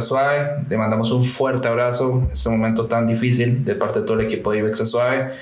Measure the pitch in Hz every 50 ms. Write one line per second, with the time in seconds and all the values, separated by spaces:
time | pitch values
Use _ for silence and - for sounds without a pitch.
0 | 117 - 131 131 139 143 147 147 143 143 147 143 - - - 110 107 107 110 110
1 | 113 113 127 127 123 123 - - 135 131 131 123 123 117 117 120 123 123 123 -
2 | 131 131 127 127 127 123 - - - 117 113 110 113 113 113 113 113 - 117 117
3 | 113 113 113 113 123 123 123 117 120 120 123 - - - 104 - 107 107 - 110
4 | - - 110 110 110 110 107 - - 104 104 107 107 110 110 - 113 113 - 117
5 | 123 127 135 135 131 - - -